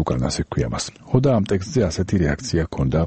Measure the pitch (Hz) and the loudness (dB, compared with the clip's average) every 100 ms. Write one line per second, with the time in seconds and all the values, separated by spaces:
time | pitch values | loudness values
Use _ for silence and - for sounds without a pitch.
0 | 80 62 67 - - - 60 57 - - | -2 0 0 -2 -4 -2 -2 -4 -8 -12
1 | - 127 135 117 98 98 95 95 82 - | -2 2 4 2 2 -2 0 0 0 0
2 | 92 98 78 - - 85 80 - 67 76 | 0 2 2 0 -2 -2 -2 -2 0 0